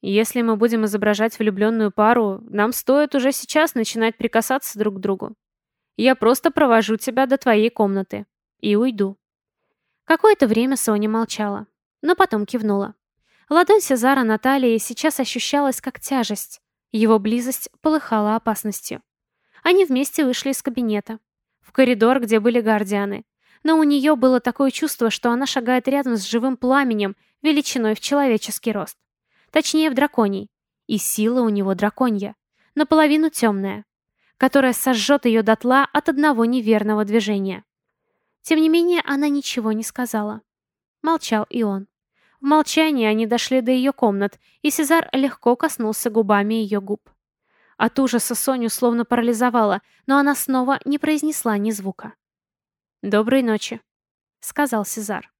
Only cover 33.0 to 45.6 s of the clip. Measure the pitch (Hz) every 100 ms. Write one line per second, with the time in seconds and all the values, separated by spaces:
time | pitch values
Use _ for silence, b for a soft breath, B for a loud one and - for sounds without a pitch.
33 | 302 302 311 - 233 196 190 202 - _
34 | _ _ _ _ 262 285 262 240 - 247
35 | 202 285 247 226 208 220 240 254 277 302
36 | 302 269 302 247 233 254 214 220 208 214
37 | 208 220 208 208 190 190 _ _ _ _
38 | _ _ _ _ - 320 320 330 339 349
39 | - 277 294 285 - - 220 220 226 -
40 | 247 226 208 214 _ _ _ _ _ _
41 | 311 330 - 220 214 - 220 196 196 _
42 | _ _ _ _ 269 302 302 - 320 285
43 | 220 214 220 233 - 262 233 254 254 -
44 | 233 196 202 - _ _ 302 - 285 330
45 | - 269 269 - - 247